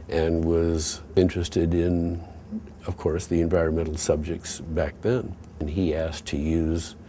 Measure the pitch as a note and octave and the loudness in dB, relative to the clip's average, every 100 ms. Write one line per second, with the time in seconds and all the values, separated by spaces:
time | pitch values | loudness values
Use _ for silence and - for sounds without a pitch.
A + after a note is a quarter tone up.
0 | - E2 D#2+ E2 D#2+ E2+ E2+ E2 D#2 - | -4 2 2 4 4 4 4 2 0 -6
1 | - F#2+ F2+ F#2 E2+ F#2 E2 F2 E2+ F2 | -2 4 4 4 0 2 2 4 2 2
2 | E2+ E2+ - - - A3 - - - - | 0 -2 -8 -16 -10 -10 -10 -12 -8 -2
3 | E2 E2 - E2+ E2+ F2 D#2+ D#2+ D#2+ D2+ | 0 0 0 2 4 4 4 2 0 -2
4 | - D2+ D#2+ E2+ - - D#2 D#2+ D2 - | 0 0 0 -6 -8 -10 -4 -2 -2 -2
5 | G#2+ B2 - - - - D2+ F2 F2+ D#2 | -2 -2 -2 -10 -14 -8 -4 0 0 0
6 | D#2+ D2+ - D2 D2+ E2 D#2+ E2 - - | -2 -6 -6 -2 0 2 2 0 -4 -12